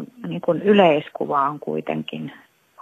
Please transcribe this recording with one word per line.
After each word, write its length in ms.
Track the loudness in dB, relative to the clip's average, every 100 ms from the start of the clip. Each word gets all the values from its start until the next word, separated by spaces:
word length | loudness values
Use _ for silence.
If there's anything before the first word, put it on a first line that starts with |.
| -14 -12 -8
niinku 260 | -6 -2
yleiskuva 960 | 0 4 6 6 4 0 -8 -2 0 0
on 120 | -2
kuitenkin 720 | -6 -6 -4 -6 -6 -8 -10 -12 _ _ _ -4